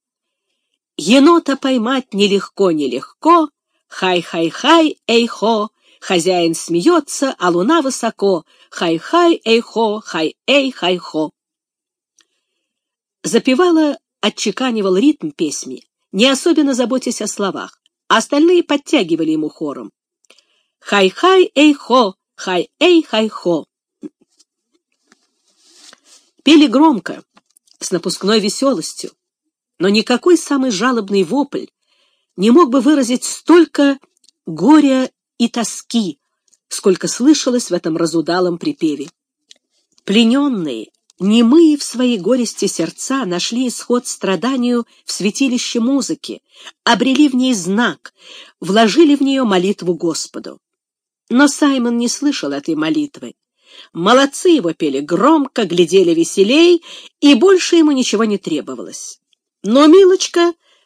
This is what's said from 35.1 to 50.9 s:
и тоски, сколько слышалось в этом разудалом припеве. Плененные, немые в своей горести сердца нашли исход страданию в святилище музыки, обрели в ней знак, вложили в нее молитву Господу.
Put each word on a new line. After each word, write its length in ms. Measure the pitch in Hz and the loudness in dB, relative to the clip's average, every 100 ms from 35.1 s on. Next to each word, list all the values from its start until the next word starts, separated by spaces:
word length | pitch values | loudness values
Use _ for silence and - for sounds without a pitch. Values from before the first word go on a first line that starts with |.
| - _ _ | -8 _ _
и 100 | 240 | -4
тоски, 720 | 240 220 - - 233 196 143 _ _ _ _ _ | -4 -8 -10 -6 -4 -4 -8 _ _ _ _ _
сколько 400 | - 208 180 170 | -4 -2 -2 -4
слышалось 640 | - 254 302 269 247 - | 0 2 2 2 -4 -2
в 40 | |
этом 220 | 175 170 156 | -6 -4 -2
разудалом 640 | 165 165 156 175 180 170 | -2 -2 -2 -2 -2 -2
припеве. 520 | 156 143 160 143 135 _ _ _ _ _ _ _ _ _ | -6 -4 -4 -4 -10 _ _ _ _ _ _ _ _ _
Плененные, 840 | - 196 226 262 285 220 156 113 104 _ _ _ | -2 2 2 2 0 -4 -6 -8 -12 _ _ _
немые 580 | 190 220 233 311 330 294 | 0 2 4 6 4 2
в 60 | |
своей 340 | - 233 254 233 | -4 -4 -2 -2
горести 480 | 175 254 233 - 196 | -2 -2 -2 -4 -6
сердца 600 | - 165 - - 269 202 | -4 -8 -8 -8 -6 -4
нашли 420 | 175 - 233 262 | -6 -6 -4 -4
исход 400 | - - 240 - | -6 -4 -4 -4
страданию 800 | - 196 190 233 269 240 240 233 _ - | -8 -4 -4 -4 -4 -2 -2 -4 _ -14
в 60 | |
святилище 680 | - 196 - 269 240 - 240 | -6 -4 -2 -2 -2 -4 -4
музыки, 640 | 226 277 - 156 - 95 _ _ - _ | -2 -2 -4 -10 -12 -16 _ _ -20 _
обрели 440 | - 226 254 262 302 | -2 0 0 2 2
в 80 | 254 | 2
ней 180 | 254 | 0
знак, 600 | 226 170 202 233 147 - _ - - - _ | -2 -2 -2 -2 -6 -18 _ -20 -20 -20 _
вложили 560 | 170 208 226 226 330 285 | -2 2 2 4 4 4
в 60 | |
нее 240 | 269 269 247 | 0 0 0
молитву 480 | 190 185 208 175 | 0 0 -2 -4
Господу. 640 | 170 170 147 - - - 69 _ _ _ | -4 -4 -6 -10 -14 -16 -20 _ _ _